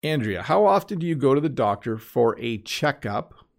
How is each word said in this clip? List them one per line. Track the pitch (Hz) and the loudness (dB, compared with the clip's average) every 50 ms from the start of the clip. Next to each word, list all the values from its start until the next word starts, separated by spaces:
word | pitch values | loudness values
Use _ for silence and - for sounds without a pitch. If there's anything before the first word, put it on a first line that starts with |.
Andrea, | - 151 156 147 113 107 98 87 | -2 -2 -2 -2 -2 -2 -4 -6
"How | - - 160 190 214 | -2 0 2 4 4
often | 196 196 196 196 - 214 175 | 4 4 2 0 -2 -8 -6
do | 165 175 | -2 -4
you | 165 | -2
go | 143 127 135 131 | 2 4 4 4
to | 143 | 4
the | 147 160 | 2 -2
doctor | 135 - 120 104 101 101 - 120 110 110 | -2 0 0 0 0 -2 -4 -6 -6 -6
for | - - - 127 120 113 110 - | -8 -6 0 2 2 2 2 0
a | - 117 117 107 | -4 -6 -6 -6
checkup? | 104 - - - - 147 139 - - 107 101 107 - - - _ _ _ _ | -6 -8 -6 -2 -2 -2 -2 -2 -6 -6 -6 -6 -6 -8 -14 _ _ _ _